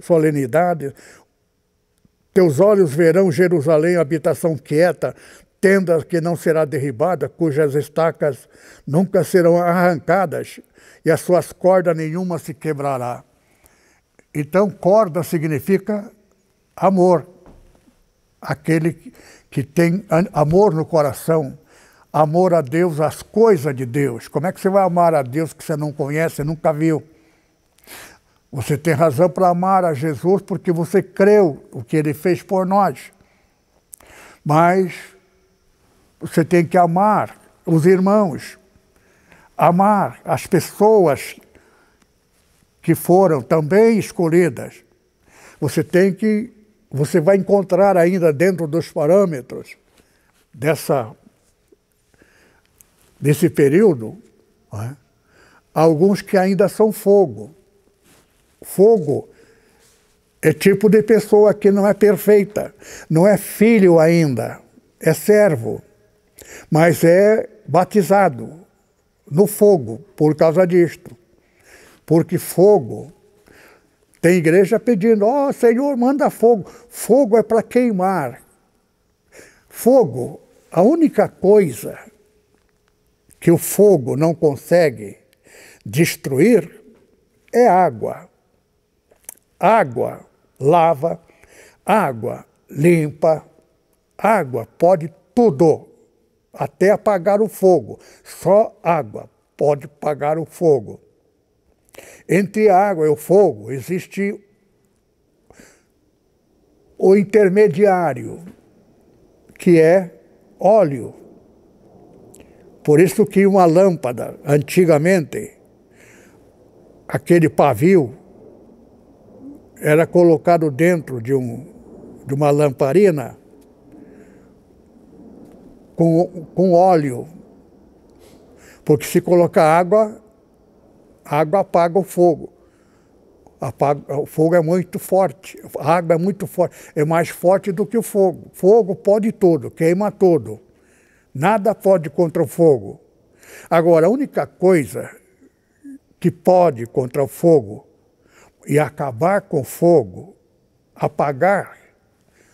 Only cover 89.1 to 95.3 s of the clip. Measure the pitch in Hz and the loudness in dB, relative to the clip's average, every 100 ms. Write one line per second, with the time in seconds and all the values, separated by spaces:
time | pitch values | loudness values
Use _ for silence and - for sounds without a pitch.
89.1 | _ - - _ _ 196 226 151 120 117 | _ -20 -20 _ _ 0 0 0 -4 -8
90.1 | - - _ _ - 135 170 165 147 165 | -8 -18 _ _ -6 0 2 2 0 -6
91.1 | 170 _ _ _ _ _ _ - 214 160 | -8 _ _ _ _ _ _ -4 -2 -2
92.1 | 113 117 123 - _ _ 139 165 170 151 | -6 -10 -12 -16 _ _ -2 2 2 0
93.1 | - 165 151 - _ _ _ _ _ _ | -2 -2 -2 -6 _ _ _ _ _ _
94.1 | - 202 214 139 123 110 - 170 185 160 | -6 -2 -2 -2 -8 -10 -2 0 2 -2
95.1 | - _ | -14 _